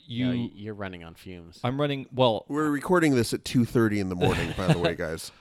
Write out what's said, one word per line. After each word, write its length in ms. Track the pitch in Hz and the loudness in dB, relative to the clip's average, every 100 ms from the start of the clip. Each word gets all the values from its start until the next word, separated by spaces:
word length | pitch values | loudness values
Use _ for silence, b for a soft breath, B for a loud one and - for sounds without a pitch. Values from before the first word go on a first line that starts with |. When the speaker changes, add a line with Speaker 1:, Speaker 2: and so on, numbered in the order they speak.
| - | -10
Speaker 1:
you 200 | 113 127 | -4 -2
Speaker 2:
No, 60 | |
y-, 180 | 123 117 | -2 -4
you're 200 | - 104 | -8 -12
running 280 | 101 98 90 | -10 -10 -10
on 120 | 82 | -16
fumes. 460 | 82 95 90 85 - | -16 -16 -16 -16 -8
Speaker 1:
I'm 160 | 120 135 | -4 -2
running, 260 | 147 139 127 | -2 -4 -6
well 320 | 127 127 107 - | 2 2 2 -2
Speaker 3:
We're 200 | 143 156 | -2 0
recording 440 | 143 131 180 160 | 0 2 4 6
this 180 | 131 113 | 4 2
at 100 | 123 | -2
two 220 | - 131 | -2 0
thirty 360 | 117 123 113 104 | 2 4 2 2
in 100 | 95 | -2
the 40 | |
morning, 380 | 90 92 85 85 | 0 0 0 -2
by 160 | 78 92 | -2 2
the 80 | 85 | 2
way, 160 | 85 | 2
Speaker 1:
<laughs> 40 | 82 | -2
Speaker 3:
guys. 340 | 82 80 - - | -6 -6 -10 -12